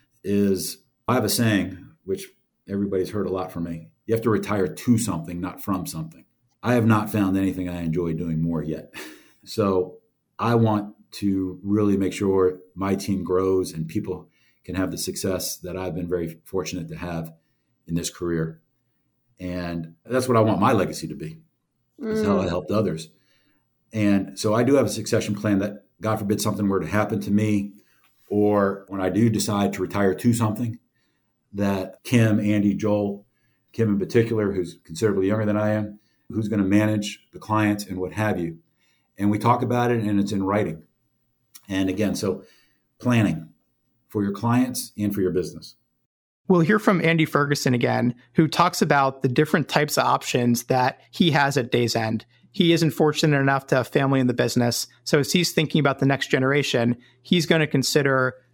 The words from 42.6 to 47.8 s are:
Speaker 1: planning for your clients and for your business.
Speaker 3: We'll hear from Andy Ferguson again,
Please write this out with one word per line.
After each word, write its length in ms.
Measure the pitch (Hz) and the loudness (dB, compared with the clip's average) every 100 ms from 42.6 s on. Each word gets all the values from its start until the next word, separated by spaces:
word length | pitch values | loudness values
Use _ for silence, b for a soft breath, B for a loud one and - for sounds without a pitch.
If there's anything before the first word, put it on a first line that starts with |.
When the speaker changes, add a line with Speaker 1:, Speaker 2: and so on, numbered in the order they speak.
| b b b _ | b b b _
Speaker 1:
planning 480 | 123 120 98 80 80 _ _ _ _ _ _ | 0 2 2 0 -8 _ _ _ _ _ _
for 160 | 107 | -4
your 80 | 101 | -4
clients 640 | 101 117 123 127 - - - | -2 0 2 0 -4 -10 -4
and 160 | 104 | -4
for 80 | 101 | 0
your 100 | 90 | 0
business. 420 | 85 78 - - _ _ _ _ _ _ _ - | -2 -4 -10 -18 _ _ _ _ _ _ _ 2
Speaker 3:
We'll 140 | 180 | 4
hear 180 | 156 214 | 4 4
from 260 | - 180 | 4 2
Andy 200 | 160 165 | 2 2
Ferguson 500 | 156 143 143 143 143 | 2 2 0 0 0
again, 400 | 123 | 2